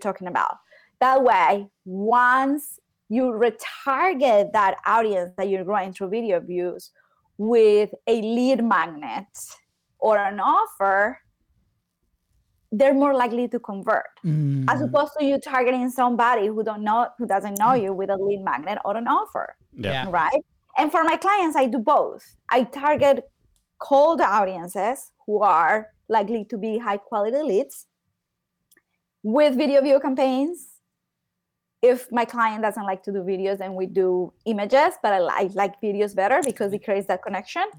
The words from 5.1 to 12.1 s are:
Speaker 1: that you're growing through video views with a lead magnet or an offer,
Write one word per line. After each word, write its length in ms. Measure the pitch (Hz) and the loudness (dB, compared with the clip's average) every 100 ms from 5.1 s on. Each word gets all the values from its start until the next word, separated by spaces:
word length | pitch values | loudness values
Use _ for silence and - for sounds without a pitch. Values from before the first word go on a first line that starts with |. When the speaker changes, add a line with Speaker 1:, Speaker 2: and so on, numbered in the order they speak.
| 190 175 185 | -2 -4 -6
Speaker 1:
that 120 | 196 | -4
you're 140 | 190 | -2
growing 280 | 180 208 185 | -2 -4 -4
through 160 | 180 190 | -8 -6
video 320 | 220 233 175 | -4 -2 -2
views 500 | - 180 180 180 - _ _ _ _ - | -2 -6 -6 -8 -18 _ _ _ _ -6
with 540 | 214 240 214 208 208 - - | 0 4 6 4 2 -4 -2
a 160 | 233 | -2
lead 420 | 214 233 254 262 | 0 0 2 2
magnet 640 | 233 185 165 151 135 127 196 - - - _ _ _ - | 2 0 0 -8 -10 -10 -12 -18 -20 -20 _ _ _ -4
or 180 | 220 208 | 0 2
an 240 | 202 208 | 0 -2
offer, 760 | 226 359 427 - 196 196 220 269 _ _ _ _ _ _ _ _ _ | 2 2 0 -2 0 2 0 -4 _ _ _ _ _ _ _ _ _